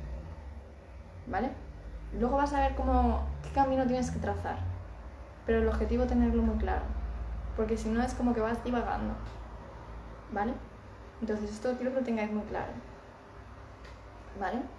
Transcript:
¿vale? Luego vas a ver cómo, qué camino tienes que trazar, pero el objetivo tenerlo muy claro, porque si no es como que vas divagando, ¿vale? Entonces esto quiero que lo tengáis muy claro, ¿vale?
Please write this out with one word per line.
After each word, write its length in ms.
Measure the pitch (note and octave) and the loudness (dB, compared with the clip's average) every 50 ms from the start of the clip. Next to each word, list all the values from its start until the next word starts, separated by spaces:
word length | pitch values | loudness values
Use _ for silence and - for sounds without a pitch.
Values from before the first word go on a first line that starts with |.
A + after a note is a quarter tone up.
| - - - D#2 - - - - - - - - - - - - - - - - - - - - - | -6 -6 -8 -8 -8 -10 -12 -12 -12 -12 -12 -12 -14 -14 -16 -18 -18 -16 -16 -16 -16 -14 -14 -12 -8
¿vale? 240 | - F3 G3 A#3 C#4 - - - - - - - - - - - - - G#3 | -4 -2 0 0 -2 -2 -6 -10 -12 -12 -12 -10 -10 -10 -10 -8 -6 -2 0
Luego 180 | A3+ B3 C#4 | 2 4 4
vas 160 | C#4 C#4+ C#4+ C#4+ | 4 4 4 4
a 80 | C#4 | 4
ver 140 | C4+ C4+ C4+ | 4 4 4
cómo, 520 | C#4 B3+ C4 C4 B3+ B3 A#3+ A3 - - - - - - | 2 4 6 6 6 6 6 4 4 0 -2 -4 -4 -6
qué 80 | - | 0
camino 360 | - C#4 C#4 C4 C4 C4 C4 | 4 4 6 6 6 4 4
tienes 240 | A#3+ B3+ B3+ B3 - | 4 4 2 2 0
que 80 | - - | 0 0
trazar, 400 | - G#3 G3+ - - E3+ - - - - - - - - - - - - - - - - - - - | 0 0 0 0 -2 -2 -2 -2 -2 -2 -4 -4 -8 -10 -12 -12 -12 -12 -12 -12 -14 -14 -14 -6 0
pero 140 | - A3+ A3+ | 2 4 6
el 80 | A3 A3 | 6 4
objetivo 360 | G#3+ A3 A3 G#3+ A#3 A#3+ B3+ | 4 4 2 4 4 4 4
tenerlo 380 | B3 B3 A#3+ A#3+ A#3 A3+ A#3 A3+ | 6 6 6 6 6 6 6 6
muy 160 | A3+ G#3+ A3 | 6 4 4
claro, 260 | - F#3 F#3 - - - - - - - - - - - - - - - - | 2 2 2 2 0 0 -2 -2 -2 -2 -4 -4 -4 -4 -4 -4 -6 -4 0
porque 200 | - A3 G#3+ A3+ | 0 2 2 2
si 120 | A3 A3 A3 | 2 2 2
no 140 | A3 A#3 B3 | 2 4 2
es 100 | B3+ - | 2 2
como 200 | - B3 B3 A#3 | 2 4 4 4
que 60 | A3+ | 4
vas 220 | A3 A3+ A#3+ A3+ - | 4 2 2 0 0
divagando, 500 | B3 B3 A#3 A3 - F#3 - G#3+ G#3+ - - - - - - - - - - - - - - - - - - - - - - - - A3+ | 0 0 2 2 0 0 0 0 -2 -2 -4 -6 -8 -8 -10 -10 -12 -12 -12 -12 -12 -14 -14 -12 -12 -12 -12 -12 -12 -14 -14 -10 -6 -2
¿vale? 200 | G3 G#3 A#3 - - - - - - - - - - - - - - | 0 0 0 0 -2 -6 -12 -14 -16 -16 -16 -16 -16 -16 -16 -8 -4
Entonces 300 | A3+ G#3+ G#3+ G#3+ G#3 G#3 | -2 0 0 0 -2 -4
esto 240 | G#3+ - - B3+ B3 | -4 -2 0 0 0
quiero 160 | A#3+ B3 C4 C4+ | 0 0 0 2
que 80 | C4+ | 2
lo 40 | B3+ | 2
tengáis 260 | A#3+ A3+ A3 G#3 G#3+ | 2 2 2 2 2
muy 140 | G#3+ G#3 G3+ | 0 -2 -2
claro, 280 | - F#3 E3+ - - - A#3+ - - - - - - - - - - - - - - - - - - - - - - - - - - - - - - - G3 | -2 -4 -4 -4 -4 -6 -8 -10 -12 -14 -16 -16 -18 -18 -18 -18 -18 -16 -16 -16 -16 -16 -16 -16 -16 -16 -16 -16 -14 -14 -14 -16 -16 -16 -16 -14 -12 -8 -4
¿vale? 240 | G3 F3 G3+ C4 F4+ - - | -4 -2 -2 -2 -4 -6 -8